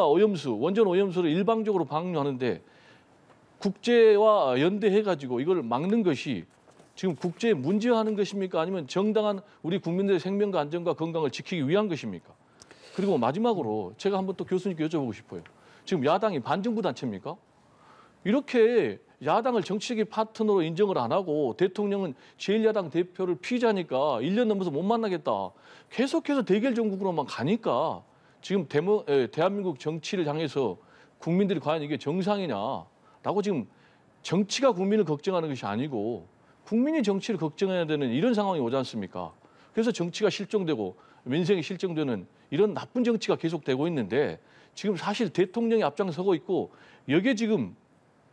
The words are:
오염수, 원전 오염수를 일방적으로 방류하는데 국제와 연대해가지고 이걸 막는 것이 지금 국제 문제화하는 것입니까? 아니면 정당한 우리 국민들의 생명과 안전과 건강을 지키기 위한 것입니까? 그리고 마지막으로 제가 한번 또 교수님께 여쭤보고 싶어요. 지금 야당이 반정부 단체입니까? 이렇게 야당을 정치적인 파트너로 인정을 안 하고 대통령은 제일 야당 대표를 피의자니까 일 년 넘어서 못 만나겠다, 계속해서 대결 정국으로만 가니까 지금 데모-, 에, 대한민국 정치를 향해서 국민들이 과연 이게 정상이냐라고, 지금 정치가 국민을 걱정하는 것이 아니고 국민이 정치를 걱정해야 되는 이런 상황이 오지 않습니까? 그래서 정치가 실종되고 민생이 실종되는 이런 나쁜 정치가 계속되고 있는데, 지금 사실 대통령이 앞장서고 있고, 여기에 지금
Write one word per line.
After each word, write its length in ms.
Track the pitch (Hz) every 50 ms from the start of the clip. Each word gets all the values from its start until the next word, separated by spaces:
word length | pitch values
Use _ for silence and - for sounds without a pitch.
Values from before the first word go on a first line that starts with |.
| 185
오염수, 520 | 147 151 175 214 214 196 156 135 139 113 104
원전 280 | 127 170 202 220 226
오염수를 420 | 196 175 190 202 196 165 185 175 156
일방적으로 560 | 151 180 202 202 226 220 220 220 208 180 160
방류하는데 760 | 135 143 156 175 185 175 151 139 143 135 123 131 120 92 76 - - - - - - - - _ _ _ _ _ - - _ _ _ _ -
국제와 1000 | - 202 185 - - 233 240 233 226 220 208 202 214 220 214 202 156 135 123 127
연대해가지고 800 | 147 180 202 208 214 208 185 214 214 202 175 139 143 127 123 117
이걸 200 | 139 170 185 175
막는 420 | 127 113 120 127 160 185 214 233 208
것이 420 | 180 143 - - - 135 90 78 - _ _ _ - - - - _ _
지금 200 | - - 190 156
국제 380 | - - 175 160 - - 233 208
문제화하는 600 | 143 127 143 196 214 214 247 233 226 220 220 214
것입니까? 460 | 196 202 - 196 202 190 180 180 170
아니면 260 | 160 180 196 185 147
정당한 540 | 127 - 180 202 214 208 220 214 208 202 196 - - - _
우리 160 | - 156 185 190
국민들의 400 | - - 175 185 202 196 196 180
생명과 400 | 185 190 196 202 208 202 185 165
안전과 320 | 147 147 160 175 170 175 151
건강을 380 | - 160 165 165 165 160 160
지키기 360 | - - 139 - 190 170 135
위한 220 | 135 170 202 214 208
것입니까? 440 | 170 139 - 110 95 85 - - - _ _ _ _ - - - - - - - -
그리고 220 | - 190 202 180
마지막으로 760 | 139 117 120 139 214 226 240 220 180 135 110 107 107 98 87 110
제가 200 | - - 196 202
한번 180 | 190 190 190 185
또 80 | - 170
교수님께 420 | - 185 185 180 202 180 156 156
여쭤보고 260 | 160 160 156 139 120 98
싶어요. 280 | - - - 101 87 82 - - - - - - - -
지금 220 | - 196 160 127
야당이 340 | 147 160 - - 220 185 139
반정부 420 | 117 - 147 190 190 247 220 220
단체입니까? 540 | 196 165 123 - - 123 101 90 - - 170 - _ _ _ _ _ _ _ _ - - - - - - _ _ -
이렇게 760 | 175 214 294 277 - - 247 220 226 247 226 160 110 98 - _ _ _ - 127
야당을 380 | 147 165 214 233 269 240 214
정치적인 460 | 151 - 185 214 - - 247 220 214 208
파트너로 520 | - 214 220 220 - - 220 214 202 196 156
인정을 340 | 160 165 165 208 196 180
안 140 | 151 120 113
하고 440 | 151 190 196 170 147 151 147 120 107
대통령은 580 | - 180 196 185 - 208 202 196 202 196 165 131 - - - -
제일 280 | - - - 202 220 220
야당 240 | 220 208 214 185 156
대표를 460 | - 170 180 180 - - 185 180 175
피의자니까 840 | - - - 247 247 247 226 214 190 170 - - 131 143 151 135 110
일 140 | 123 156 196
년 120 | 226 247
넘어서 240 | 220 208 196 185 175
못 100 | 139 143 180
만나겠다, 680 | 196 233 233 226 208 180 165 - 135 113 98 98 92 - - - - - - - -
계속해서 520 | - - 262 277 - 330 - - 285 277 208
대결 300 | - 185 214 214 277 226
정국으로만 500 | 233 226 214 196 190 202 190 175 156 143
가니까 800 | - - - 117 147 214 240 - 175 123 123 156 151 110 90 - _ _ _ _ _ _ _
지금 260 | - - 185 202 165
데모-, 360 | - - 143 165 190 214 208 -
에, 200 | - 143 135 123
대한민국 520 | 113 - 151 165 190 202 208 196 185 156 -
정치를 460 | - 151 160 165 - - - 185 165
향해서 500 | 147 147 156 165 139 - 143 135 104 87 - - - - - - - _ -
국민들이 400 | - 160 170 185 208 185 170 156
과연 220 | - 147 156 165 147
이게 140 | 143 151
정상이냐라고, 1400 | 127 - 139 160 190 180 202 208 202 190 160 110 98 104 127 131 90 85 - _ _ _ - _ _ - 131 165 202 190
지금 240 | 208 185 135 98 - - _ _ _ _ _ _ _ _ _ -
정치가 480 | - 160 185 208 196 - - 269 262
국민을 320 | 220 175 190 196 208 220 196
걱정하는 440 | 147 151 143 - 196 185 175 160 156
것이 160 | 139 117 -
아니고 600 | 101 101 110 135 156 135 107 101 113 120 95 85 - _ _ _ _ _ _ -
국민이 400 | - 208 226 254 302 320 320 226
정치를 360 | 202 196 196 - - 214 151
걱정해야 460 | 160 156 - - 202 190 185 180 170
되는 240 | 151 156 147 143 123
이런 240 | 113 135 180 254 240
상황이 260 | 208 208 196 185 156
오지 160 | 123 117 123
않습니까? 560 | 135 127 - - 113 98 90 - 90 87 80 - _ - - _ - - - -
그래서 180 | 214 226 240
정치가 380 | 196 - 170 175 - - 214 190
실종되고 640 | 147 - 202 - - 208 190 156 147 110 101 92 - - - - - - -
민생이 380 | 123 131 165 180 160 208 180
실종되는 640 | 139 - 196 165 - 185 165 156 151 135 117 98 90 - _ _ _ -
이런 240 | 135 156 208 214 170
나쁜 300 | 120 - - - 247 240
정치가 320 | 240 233 214 - - 170
계속되고 520 | 143 - 165 170 160 - - 131 131 151
있는데, 520 | 175 170 143 110 90 117 135 147 98 80 - - _ - - - - -
지금 240 | - - 202 202
사실 320 | 156 151 190 208 - 233 165
대통령이 540 | - - - - - 240 233 226 233 220 190
앞장서고 520 | 151 220 - 202 190 147 160 185 202 185
있고, 360 | 156 - - 190 151 95 82 - - - - - - _
여기에 280 | - 139 170 190 262 269
지금 400 | 202 233 208 220 170 113 87 - - _ _ _ _ _ _ _ _ _ _